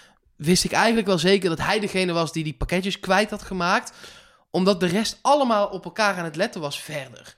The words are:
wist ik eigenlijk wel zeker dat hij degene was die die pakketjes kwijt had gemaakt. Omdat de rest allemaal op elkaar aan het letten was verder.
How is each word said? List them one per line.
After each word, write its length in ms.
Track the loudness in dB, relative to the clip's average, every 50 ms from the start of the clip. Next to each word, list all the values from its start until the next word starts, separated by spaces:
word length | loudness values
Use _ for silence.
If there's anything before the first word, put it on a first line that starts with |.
| -20 _ _ _ _ _ _
wist 280 | -2 2 2 2 2 2
ik 80 | 0
eigenlijk 360 | 2 2 4 4 4 2 2
wel 100 | 2 2
zeker 320 | 2 4 4 4 4 4 0
dat 100 | -2 0
hij 180 | 0 0 0 0
degene 340 | -2 -2 -2 -2 0 0 0
was 180 | 0 -2 -2
die 120 | -2 -4 -4
die 100 | -4 -6
pakketjes 460 | -6 -4 -2 -2 -2 -2 -4 -6 -4
kwijt 300 | -2 0 2 2 2 0
had 120 | -4 -10
gemaakt. 500 | -10 -8 -6 -4 -2 0 0 -2 -2 -6 -14 -20 -20 -20 -20 -20 -20 _ _ _ _ _
Omdat 280 | -2 2 2 2 2 2
de 60 | 2
rest 340 | 0 0 0 -2 -2 -4 -2
allemaal 460 | 2 4 4 4 4 2 2 2 0
op 180 | -2 -4 -8 -10
elkaar 320 | -8 -2 0 0 0 0
aan 60 | -2 -4
het 120 | -6 -2
letten 260 | -2 -2 -2 -4 -6
was 200 | -8 -8 -8 -10
verder. 540 | -10 -10 -10 -10 -10 -12 -16 -20 -20 -20 -20